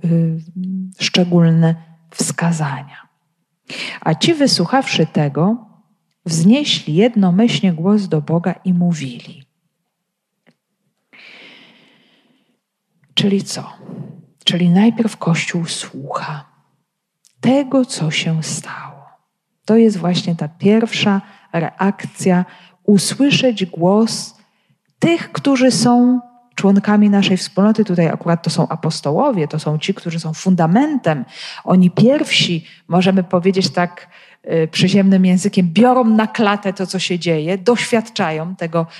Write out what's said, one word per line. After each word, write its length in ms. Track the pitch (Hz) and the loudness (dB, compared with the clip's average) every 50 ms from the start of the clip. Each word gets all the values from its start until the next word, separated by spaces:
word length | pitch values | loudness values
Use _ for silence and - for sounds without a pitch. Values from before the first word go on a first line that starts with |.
| - | -2
y, 340 | 165 165 165 165 160 160 160 160 - - 185 185 185 190 190 190 185 190 - | 0 0 2 2 0 -2 -4 -8 -12 -10 -10 -8 -6 -6 -6 -8 -10 -8 -8
szczególne 760 | - - - 185 180 175 175 175 170 165 165 165 165 165 165 - - _ _ _ _ _ | -6 -2 0 0 0 2 4 4 4 4 4 4 2 2 0 -2 -8 _ _ _ _ _
wskazania. 840 | - - - - - - 170 170 160 156 151 139 139 131 - - - - - _ _ _ _ _ _ _ _ _ _ _ _ - - - - - - - | -10 -8 -6 -6 -6 -4 -2 -2 -2 -2 -4 -6 -6 -8 -12 -16 -20 -20 -20 _ _ _ _ _ _ _ _ _ _ _ _ -18 -14 -14 -12 -12 -12 -6
A 140 | - 160 160 | -2 -2 -2
ci, 200 | - - 339 339 | 0 0 0 2
wysłuchawszy 720 | 294 285 - - - 170 - - 269 262 - - - 160 | 2 2 2 2 0 0 0 0 0 0 0 0 -2 0
tego, 600 | 156 - - 151 143 135 143 165 202 226 240 - - _ _ _ _ _ _ _ _ _ _ - | 0 0 0 -2 0 0 0 0 0 0 -2 -6 -12 _ _ _ _ _ _ _ _ _ _ -8
wznieśli 680 | 175 160 160 165 202 240 294 294 - - 156 - - 151 | -4 -2 2 4 4 4 4 2 0 -2 -4 -4 -2 2
jednomyślnie 760 | 170 214 247 - - 196 180 175 190 233 233 - - - 185 170 | 2 2 2 4 2 2 4 4 4 2 2 2 0 0 0 0
głos 360 | 156 165 196 208 214 196 175 | 0 0 0 2 0 0 -2
do 140 | 160 156 147 | -2 -4 -2
Boga 320 | - 160 170 170 170 165 - - | -2 -2 -2 -2 -2 -6 -4 -2
i 100 | 185 180 | 0 0
mówili. 680 | 175 175 175 165 151 135 131 120 - - - - 131 - _ _ _ _ _ _ _ _ _ _ _ _ _ _ _ _ _ _ _ _ _ _ _ _ _ _ _ _ _ _ _ _ _ _ - - - - - - - - - - _ _ _ _ _ _ _ _ _ _ _ _ _ _ _ _ _ _ _ _ _ _ _ _ _ _ _ _ _ _ | 2 2 0 0 -2 -6 -10 -10 -12 -16 -20 -20 -20 -20 _ _ _ _ _ _ _ _ _ _ _ _ _ _ _ _ _ _ _ _ _ _ _ _ _ _ _ _ _ _ _ _ _ _ -20 -20 -20 -20 -20 -20 -20 -20 -20 -20 _ _ _ _ _ _ _ _ _ _ _ _ _ _ _ _ _ _ _ _ _ _ _ _ _ _ _ _ _ _
Czyli 280 | - - 202 196 196 139 | -2 -2 0 0 -2 -2
co? 300 | - - - - - - - - - - - - - - - - _ _ _ - | -6 -10 -12 -12 -14 -18 -20 -20 -18 -16 -16 -16 -16 -18 -20 -20 _ _ _ -4
Czyli 260 | - - 170 180 175 | -4 -2 0 2 2
najpierw 460 | 170 190 214 233 226 226 226 214 - | 4 4 4 2 2 0 -2 -4 -6
Kościół 500 | - - 175 165 151 - - - 170 165 | -6 -4 -2 -2 -2 -4 -4 -6 -6 -6
słucha 800 | - - - - - - 135 135 143 - - - 156 151 147 - _ _ _ _ _ _ _ _ _ _ _ _ _ _ _ _ _ _ _ | -6 -8 -10 -12 -14 -14 -14 -12 -10 -10 -8 -8 -10 -12 -12 -14 _ _ _ _ _ _ _ _ _ _ _ _ _ _ _ _ _ _ _
tego, 440 | - 233 262 277 285 262 269 269 254 | 0 2 2 2 2 0 0 0 0
co 260 | - - - 160 156 | 0 -4 -4 -4 -4
się 320 | 151 - - 165 160 160 156 | -2 -2 -2 -2 -2 -4 -4
stało. 540 | - - - - - - - - - - - - - - _ _ _ _ _ _ _ _ _ _ | -6 -8 -10 -10 -12 -14 -16 -16 -18 -18 -20 -20 -20 -20 _ _ _ _ _ _ _ _ _ _
To 100 | - 214 | 2 4
jest 220 | 226 226 220 196 175 | 4 4 4 2 0
właśnie 380 | 165 175 180 165 - 175 170 | -2 -2 -2 -2 -2 -4 -4
ta 120 | 165 165 151 | -4 -6 -8
pierwsza 720 | - - - 196 214 220 226 214 - - - 208 196 196 - - - - _ _ - | -8 -4 0 2 2 2 2 0 -2 -2 0 0 0 0 -2 -6 -14 -20 _ _ -6
reakcja, 920 | 170 160 - - - 185 196 202 - - 139 - - 139 190 180 180 180 - - - - _ _ _ _ | -4 -4 -4 -4 -2 -2 -2 -2 -4 -8 -14 -10 -4 0 2 2 2 0 -2 -6 -20 -20 _ _ _ _
usłyszeć 840 | - 208 190 - - 202 - 269 285 262 - 254 254 226 196 190 | 2 2 2 2 0 -2 0 0 2 2 2 2 0 0 0 -4
głos 680 | 175 - 160 170 185 202 214 226 220 - - - - - _ _ _ _ _ _ _ _ _ _ _ _ _ | -6 -4 0 0 2 4 2 2 0 -2 -6 -10 -12 -16 _ _ _ _ _ _ _ _ _ _ _ _ _
tych, 340 | - 330 339 330 - - - | 0 0 0 0 -2 -6 -10
którzy 380 | - - 277 277 247 254 262 | -4 0 0 2 4 4 2
są 500 | 214 - 226 247 240 247 247 247 254 247 - - _ _ _ _ _ | 2 4 2 4 4 4 4 4 2 0 -2 -8 _ _ _ _ _
członkami 560 | - - 196 196 202 202 208 208 208 208 208 | 0 2 4 4 4 4 2 4 4 4 4
naszej 260 | 202 202 190 190 190 | 4 4 2 2 0
wspólnoty. 480 | 180 - - - 185 196 214 220 220 208 | -2 -4 -4 -2 0 2 2 2 2 0
Tutaj 240 | - 180 170 170 156 | 0 0 0 0 0
akurat 340 | - - - 170 170 170 - | -2 -2 -2 -2 -2 -2 -2
to 80 | 170 | -2
są 180 | - - - - | -2 -2 -2 -2
apostołowie, 800 | - 160 - 160 - - - 143 147 190 262 294 240 185 147 151 | -4 -6 -6 -6 -6 -4 -4 -2 0 0 0 0 0 -2 -2 -4
to 100 | - 156 | -4 -6
są 200 | - 151 151 156 | -4 -4 -4 -4
ci, 160 | - - 196 | -2 -4 -6
którzy 260 | - - 175 160 165 | -6 -8 -8 -8 -8
są 140 | - 160 156 | -8 -8 -10
fundamentem. 880 | - - 190 185 175 165 160 180 233 285 311 302 247 - 170 151 135 117 - - - - - - - - | -4 0 0 2 2 2 2 4 2 2 2 0 -2 -2 -2 -2 -2 -4 -10 -14 -18 -18 -18 -18 -8 -2
Oni 260 | - 180 185 180 180 | 2 4 4 4 4
pierwsi, 760 | - - 214 240 277 311 311 - - - - 190 175 160 - - - _ _ - | 4 4 4 4 4 2 0 -2 -2 -2 0 -2 -2 -6 -8 -10 -20 _ _ -2
możemy 340 | 165 180 185 196 190 190 180 | 0 0 2 2 2 0 0
powiedzieć 480 | 180 185 180 170 190 185 190 185 165 | 0 -2 0 0 0 0 0 0 -2
tak, 380 | 135 180 175 175 - - - - - - - - _ _ - | -2 -2 -4 -4 -6 -10 -20 -20 -20 -20 -20 -20 _ _ -8
y, 240 | - 165 165 160 160 | -4 -2 -2 -2 -2
przyziemnym 580 | - - - 185 202 202 190 196 196 185 185 | -2 0 0 2 4 4 4 4 4 4 4
językiem, 420 | 185 180 185 - 202 - 202 180 170 160 | 4 2 2 0 0 0 0 0 2 2
biorą 320 | 202 240 247 247 254 247 | 4 4 4 4 4 2
na 220 | 226 220 214 220 | 2 2 2 0
klatę 460 | 214 - - 233 202 208 208 - 196 185 | 0 -2 -2 0 0 0 -2 -4 -6 -6
to, 140 | - 190 | -6 -6
co 120 | 185 - 185 | -6 -6 -6
się 200 | - - 185 175 | -4 -4 -4 -4
dzieje, 400 | 160 180 165 156 151 165 190 190 | -2 -2 -2 -2 -2 -4 -4 -2
doświadczają 960 | 180 233 240 - - - 240 220 220 - - - 196 160 156 156 160 175 190 | 0 0 0 0 0 -2 -2 -2 -2 -4 -6 -4 -4 -4 -4 -4 -6 -8 -8
tego 300 | - 175 165 160 170 165 165 - | -8 -8 -4 -4 -4 -4 -4 -8